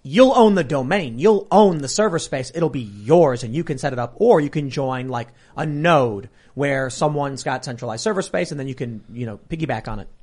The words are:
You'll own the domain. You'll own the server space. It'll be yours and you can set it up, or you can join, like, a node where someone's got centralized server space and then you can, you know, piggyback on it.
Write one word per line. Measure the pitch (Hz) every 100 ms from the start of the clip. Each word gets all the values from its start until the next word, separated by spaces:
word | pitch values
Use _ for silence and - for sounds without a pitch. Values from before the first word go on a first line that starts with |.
You'll | 131 170 262
own | 254 220 196
the |
domain. | 135 147 127 196 147 113
You'll | 180 214 -
own | 190 202 165
the | 139
server | - 214 165
space. | - 143 127
It'll | 165 160
be | 135
yours | 110 101 107 170 156 123
and | 113
you | 143
can | 170 135
set | 147
it | 127
up, | 120 -
or | 226 190
you | 147
can | 156 143
join, | 123 131 127 131
like, | 123 117 _ _ -
a | 156
node | 147 165 160 123 101 104 _ _ -
where | 143 135 131
someone's | - 156 147 143 135
got | - 131 -
centralized | 120 120 113
server | 220 196
space | - 180 175
and | 147
then | 135
you | 127
can, | 120 110 -
you | 117 120
know, | 101 -
piggyback | 160 151 113 117
on | 107
it. | - -